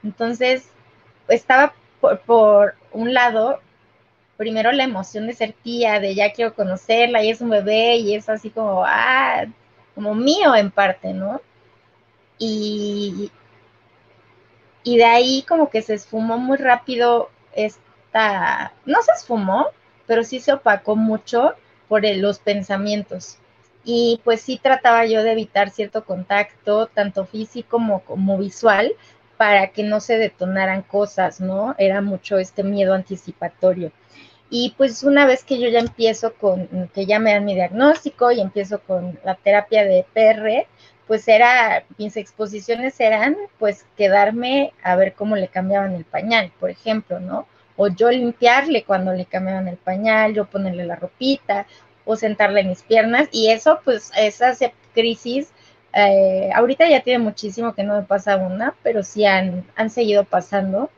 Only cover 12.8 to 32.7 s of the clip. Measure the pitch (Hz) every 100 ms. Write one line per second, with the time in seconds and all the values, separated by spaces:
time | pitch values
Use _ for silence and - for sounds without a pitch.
12.8 | 208 202 202 180 202 _ _ _ _ _
13.8 | _ _ _ _ _ _ _ _ _ _
14.8 | 240 240 233 233 254 269 - 339 285 220
15.8 | 220 208 - 220 226 233 254 277 262 240
16.8 | - 240 240 233 - _ _ - 214 -
17.8 | _ _ _ 220 214 196 170 - - _
18.8 | 269 359 466 659 - 226 190 202 320 _
19.8 | _ _ - 226 233 254 - 277 240 202
20.8 | - 214 220 214 - 240 294 - _ _
21.8 | _ 214 214 196 202 196 - 202 190 196
22.8 | 208 208 196 185 - - _ _ _ _
23.8 | 226 233 233 233 - 226 - 254 269 262
24.8 | 254 233 226 220 220 226 214 196 202 -
25.8 | 208 220 - 185 180 202 208 _ - 208
26.8 | 220 - 202 196 185 214 220 240 - 233
27.8 | 226 190 - 196 190 196 196 - 226 202
28.8 | 240 453 _ _ _ _ 214 202 196 214
29.8 | 214 214 202 226 208 _ 180 190 190 190
30.8 | - 202 202 - 180 - 185 190 220 294
31.8 | 196 196 202 185 - 196 185 - 196